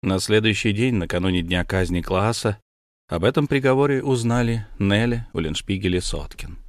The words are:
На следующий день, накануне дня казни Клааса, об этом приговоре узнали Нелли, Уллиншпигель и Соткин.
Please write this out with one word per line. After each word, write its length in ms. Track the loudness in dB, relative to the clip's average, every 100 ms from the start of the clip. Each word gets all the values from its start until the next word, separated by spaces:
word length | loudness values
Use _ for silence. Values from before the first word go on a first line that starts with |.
На 160 | 0 0
следующий 520 | 2 4 4 2 0
день, 240 | 0 0 0
накануне 460 | 0 -2 0 0
дня 240 | 0 -2 0
казни 360 | -2 0 -2
Клааса, 600 | 0 0 0 0 -2 -4 _ _ _ _ _
об 160 | 0
этом 240 | 2 2 0
приговоре 560 | 0 2 4 2 2
узнали 640 | 0 0 2 2 2 0 -4 -2
Нелли, 480 | 2 4 2 -2 -4
Уллиншпигель 640 | -6 -4 -6 -4 -2 0 0
и 40 |
Соткин. 600 | -2 -6 -8 -12 -14 -14